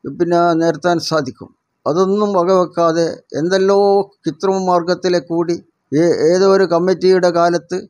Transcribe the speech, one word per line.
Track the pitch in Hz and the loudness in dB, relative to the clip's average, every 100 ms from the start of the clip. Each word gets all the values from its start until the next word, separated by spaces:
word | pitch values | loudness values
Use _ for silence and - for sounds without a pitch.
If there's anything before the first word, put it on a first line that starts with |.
പിന്നെ | 143 139 170 170 175 | -14 -8 -2 0 2
നിരത്താൻ | 165 165 151 180 170 | 0 0 -2 -2 -4
സാധിക്കും. | - 160 131 117 98 _ _ _ - | -2 -4 -4 -12 -20 _ _ _ -4
അതൊന്നും | 160 190 208 208 | 0 0 0 0
വകവെക്കാതെ | 190 175 190 170 - 170 165 165 - _ | 0 2 2 0 0 0 0 -2 -6 _
എന്തെല്ലോ | 135 170 190 190 196 202 196 196 _ | -6 -2 0 2 2 2 0 -2 _
കൃത്രിമ | 165 156 196 190 185 | -10 -4 -4 -2 0
മാർഗത്തിലെ | 180 170 175 185 175 | 0 0 -4 -2 -2
കൂടി | - 170 170 170 _ _ _ | -2 -4 -2 -6 _ _ _
ഏ-, | 143 170 110 151 | 0 0 2 2
ഏതോ | 180 190 | 2 4
ഒരു | 190 185 | 2 2
കമ്മിറ്റിയുടെ | 170 180 170 180 185 175 | 0 0 0 2 2 2
കാലത്ത് | 170 175 170 170 185 | 2 0 0 -4 -10